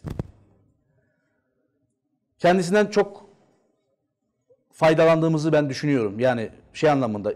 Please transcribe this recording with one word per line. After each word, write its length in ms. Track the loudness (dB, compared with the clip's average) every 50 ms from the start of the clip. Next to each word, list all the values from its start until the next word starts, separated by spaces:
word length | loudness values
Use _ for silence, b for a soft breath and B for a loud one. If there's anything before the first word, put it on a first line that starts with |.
| -14 -14 -10 -10 -12 -12 -12 _ _ _ _ _ _ _ _ _ _ _ _ _ _ _ _ _ _ _ _ _ _ _ _ _ _ _ _ _ _ _ _ _ _ _ _ _ _ _ _ _
Kendisinden 480 | 0 0 0 0 0 0 0 0 0
çok 420 | 0 0 -2 -2 -2 -4 -20 -20 -20 _ _ _ _ _ _ _ _ _ _ _ _ _ _ _ _ _ _ _ _ _ _ _ _ _ _ _ _ _
faydalandığımızı 800 | -2 0 2 4 4 4 4 4 2 2 0 0 0 0 0 0
ben 160 | 0 0 0
düşünüyorum. 520 | -4 -6 -4 -2 0 0 0 -2 -4 -2
Yani 300 | -2 0 0 -2 -6 -10 -12 -18 _ _ -10
şey 180 | -2 0 0
anlamında, 440 | 2 2 0 -4 -4 -6 -6 -6 -8